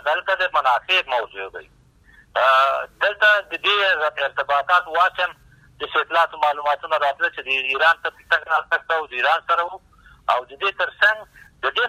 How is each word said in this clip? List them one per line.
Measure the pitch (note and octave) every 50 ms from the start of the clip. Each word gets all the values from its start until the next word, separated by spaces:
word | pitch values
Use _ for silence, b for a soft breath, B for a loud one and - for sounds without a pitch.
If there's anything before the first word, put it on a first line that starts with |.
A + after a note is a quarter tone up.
| - C#3+
دلته | D#3 F3+ - - F#3+ F#3 F#3
د | F3+ - D3+
منافع | C3+ C3 B2 A#2 - - F#3 F#3 E3+ - B2+
موضوع | A#2+ A2 G2+ G2 G2 F#2+ F#2+ -
دی. | E2+ D#2+ - _ _ _ _ _ _ _ b b b b b b - B2
آه، | C3 C3 C3 C3+ C3+ C3+ C3+ B2+ - _ - E3
دلته | G3 G#3 - G#3 G#3+ G#3 G3+ G3 - E3+
د | E3 -
دې | F#3+ G3+ G3+ G3 F#3+ F3+ D#3 D#3 D3+ - D3 C#3
ارتباطات | C3+ - C#3+ C#3 C#3 C#3+ C#3+ C#3 - F3+ F3+ F3 D3+ D#3 F3
واقعاً | F3+ F#3 - - F#3 F3 D#3 _ _ b b b b b b -
د | D3 - -
سیټلاتو | D3+ D3 - E3 E3+ E3 D#3+ E3+ D#3 D3+
معلوماتونه | D3 D3 D3 D3 D3 C#3+ - - D#3+ D#3 D3+ D3
راتله | C#3 C#3 - E3+ E3+
چې | - D#3 C3
د | C3 C3+ C3 C3 C3 C3+
ایران | C3+ D#3 D#3+ E3 - -
ته | - - - - - E3+
تګ | D#3+ D3+ - D#3+
راتګ | D#3 - - E3+ - - -
ته | E3 D#3+
او | D#3 C3+ B2
د | B2
ایران | B2 C#3+ D#3 E3 - -
سره | E3+ E3+ F3 F3
و، | F#3 F#3+ _ _ _ b b b b b b - A#2
او | B2 B2+ -
د | C3+ C#3
دې | F#3+ G3 - - F3+
تر | D#3+ - -
څنګ | G3+ G#3 G#3+ G#3+ G3+ - B B B B B _ -
د | C3+ -
دې | - A#3+